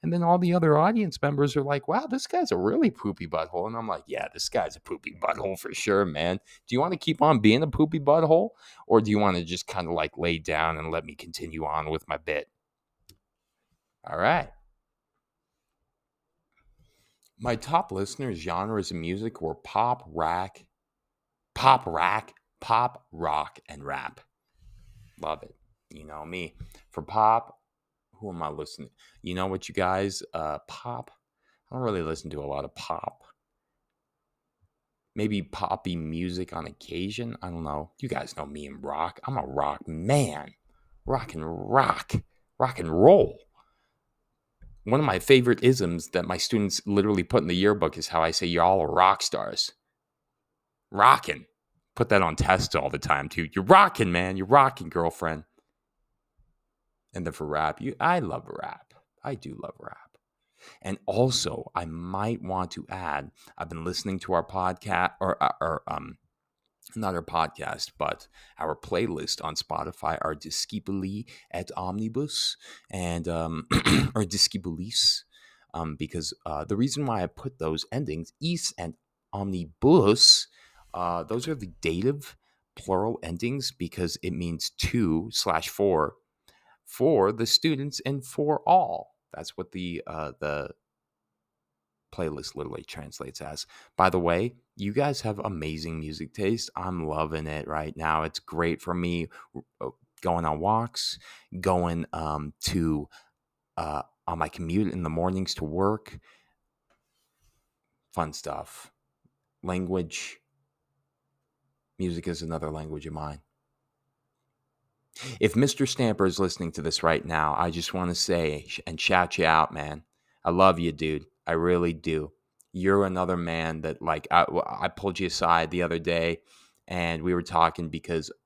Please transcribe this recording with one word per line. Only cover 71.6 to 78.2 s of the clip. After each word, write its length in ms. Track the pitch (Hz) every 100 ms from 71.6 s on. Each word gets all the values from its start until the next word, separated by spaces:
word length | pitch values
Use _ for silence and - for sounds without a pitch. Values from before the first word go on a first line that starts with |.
| 90 -
Omnibus, 800 | 92 98 110 120 147 - - - - - _
and, 380 | 98 87 85 82
um, 400 | 82 82 80 -
<clears throat> 460 | - - 139 - 110
or 80 |
Discipulis, 1000 | 95 98 - 98 92 82 98 - - - - _ - _ _
um, 220 | 80 80 73
because, 380 | - 87 76 - -
uh, 200 | 76 80
the 120 | 104
reason 280 | 135 139 139
why 180 | 110
I 40 | 87
put 320 | - 135 -
those 260 | 80 78 -
endings, 420 | 123 135 80